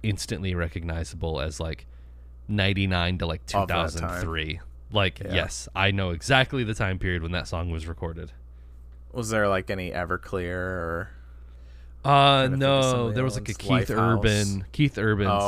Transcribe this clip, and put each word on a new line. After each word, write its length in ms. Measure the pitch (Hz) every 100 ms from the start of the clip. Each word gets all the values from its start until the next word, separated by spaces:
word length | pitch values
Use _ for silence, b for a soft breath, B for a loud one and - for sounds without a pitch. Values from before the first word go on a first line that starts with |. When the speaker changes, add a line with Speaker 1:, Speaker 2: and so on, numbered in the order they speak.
Speaker 1:
instantly 520 | 110 98 - 98 95
recognizable 840 | 90 82 90 85 82 80 82 85 78
as, 180 | 80 78
like, 260 | 82 - - b b b b b -
ninety-nine 720 | 104 98 95 95 90 87 90
to, 80 | 87
like, 160 | 80
Speaker 2:
Of 40 | -
that 60 |
time. 140 | 101 90
Speaker 1:
two 60 |
thousand 360 | 85 78 80 85 87
three. 380 | 85 82 78 85 - - -
Like, 260 | 104 95 -
Speaker 2:
Yeah. 140 | 95
Speaker 1:
yes, 340 | 90 - - -
I 160 | 95 98
know 200 | 98 92
exactly 540 | 82 - 131 127 135
the 100 | 110
time 240 | 110 101 92
period 240 | 95 87
when 100 | 82
that 160 | 87 71
song 220 | 87 87
was 160 | 80 78
recorded. 460 | 82 82 82 82 - - b b b b b -
Speaker 2:
Was 180 | 123 110
there, 180 | 110 101
like, 200 | 95 92
any 200 | 95 92
Everclear 640 | 85 87 90 - 95 87
or 540 | 90 92 92 85 85 92 b b b b b b b b -
Speaker 1:
Uh, 440 | 139 143 139 139 131
Speaker 2:
Trying 40 |
to 40 | 135
think 60 | 135
of 140 | 135
some 80 | 131
Speaker 1:
no, 80 | 123
Speaker 2:
of 60 | 117
the 60 | 110
Speaker 1:
there 80 |
was, 100 | 131 117
Speaker 2:
other 40 |
Speaker 1:
like, 60 | 104
a 200 | 101 101
Speaker 2:
ones. 120 | 120 101
Speaker 1:
Keith 80 | 107
Speaker 2:
Lifehouse. 200 | 95 113
Speaker 1:
Urban, 460 | 107 104 101 98 95
Keith 240 | - 143 -
Urban 300 | 110 104 101
Speaker 2:
Oh, 120 | 101